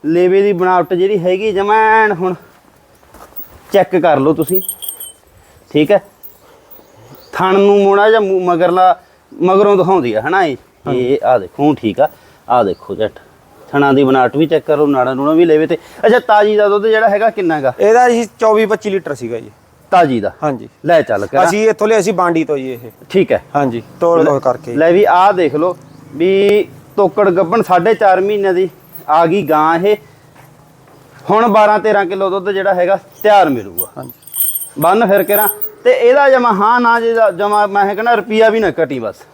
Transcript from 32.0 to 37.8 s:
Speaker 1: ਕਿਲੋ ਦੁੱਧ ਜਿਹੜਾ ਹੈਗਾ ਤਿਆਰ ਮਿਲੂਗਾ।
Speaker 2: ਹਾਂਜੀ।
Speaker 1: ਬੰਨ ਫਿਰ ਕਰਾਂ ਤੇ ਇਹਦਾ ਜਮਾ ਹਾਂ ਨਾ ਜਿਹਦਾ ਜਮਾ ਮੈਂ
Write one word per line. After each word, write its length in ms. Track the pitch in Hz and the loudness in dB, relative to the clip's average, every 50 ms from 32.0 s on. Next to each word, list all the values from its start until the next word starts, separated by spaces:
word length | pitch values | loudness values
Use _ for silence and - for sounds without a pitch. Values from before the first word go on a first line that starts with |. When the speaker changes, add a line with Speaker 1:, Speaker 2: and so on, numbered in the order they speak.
| 196 | 0
Speaker 1:
ਕਿਲੋ 240 | 170 196 190 196 190 | -2 -4 -4 -4 -4
ਦੁੱਧ 220 | 185 196 180 202 | -4 -4 -4 -4
ਜਿਹੜਾ 220 | 196 196 190 196 185 | -4 -2 -2 -2 0
ਹੈਗਾ 260 | 180 180 180 196 185 - - _ - - | 0 0 0 -2 -4 -4 -16 _ -2 2
ਤਿਆਰ 260 | 214 208 202 185 156 | 4 4 4 4 2
ਮਿਲੂਗਾ। 380 | 135 117 98 98 85 85 - - _ | 0 -4 -6 -10 -12 -14 -14 -14 _
Speaker 2:
ਹਾਂਜੀ। 140 | 139 131 123 - _ - - - - - - - - - - - 143 | -18 -18 -18 -20 _ -20 -18 -10 -8 -8 -6 -6 -10 -14 -12 -6 0
Speaker 1:
ਬੰਨ 280 | 151 170 190 220 233 | 0 2 2 2 2
ਫਿਰ 160 | 185 196 202 180 | 2 2 0 0
ਕਰਾਂ 240 | - 208 202 214 202 - - - - - - - | 0 0 0 0 -2 -4 -8 -16 -18 -18 -2 0
ਤੇ 80 | 247 | 0
ਇਹਦਾ 380 | 254 - 240 240 254 285 208 254 | 0 2 2 2 4 4 4 4
ਜਮਾ 220 | 262 262 247 233 | 2 2 2 0
ਹਾਂ 280 | 208 185 202 220 240 247 | 0 0 2 2 2 2
ਨਾ 200 | 247 233 233 233 | 2 2 0 0
ਜਿਹਦਾ 320 | 226 233 226 226 220 202 | 0 -2 0 2 0 0
ਜਮਾ 360 | 175 170 202 208 208 208 208 | 0 -2 -2 0 0 0 0
ਮੈਂ 220 | 196 196 202 | 0 0 0